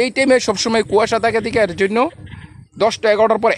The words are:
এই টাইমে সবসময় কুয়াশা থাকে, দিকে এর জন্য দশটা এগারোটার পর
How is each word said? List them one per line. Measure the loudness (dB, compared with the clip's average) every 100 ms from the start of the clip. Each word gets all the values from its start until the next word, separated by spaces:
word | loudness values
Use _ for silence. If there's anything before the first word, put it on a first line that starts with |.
এই | 2
টাইমে | 0 2 2
সবসময় | 2 -2 0 -2
কুয়াশা | 0 0 0 0
থাকে, | 0 -2
দিকে | -2 0
এর | -2 0
জন্য | -2 0 -2 -4 -20 -20 -20 -20 -20 -2
দশটা | -2 0 0
এগারোটার | 2 2 2
পর | 0